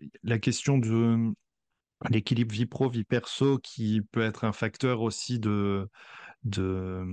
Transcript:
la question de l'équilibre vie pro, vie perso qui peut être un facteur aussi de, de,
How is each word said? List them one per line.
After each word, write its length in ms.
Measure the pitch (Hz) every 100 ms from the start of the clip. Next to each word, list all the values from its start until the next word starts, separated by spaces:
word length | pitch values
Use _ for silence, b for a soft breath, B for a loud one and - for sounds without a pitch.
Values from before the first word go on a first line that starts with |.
| 71 -
la 140 | - 113
question 400 | 127 113 - 139
de 560 | 113 113 117 113 113 104 _ _ _ _ _ _ -
l'équilibre 440 | 107 - 120 113
vie 140 | 107 120
pro, 220 | - 135
vie 160 | 117 104
perso 520 | 123 - - 139 135
qui 440 | - - 110 110 104
peut 100 | 120
être 220 | 113 -
un 80 | 110
facteur 500 | 101 110 - 131 120
aussi 380 | 113 - - 120
de, 500 | 110 104 101 98 98 B B B B B
de, 600 | 110 95 95 95 92 92 92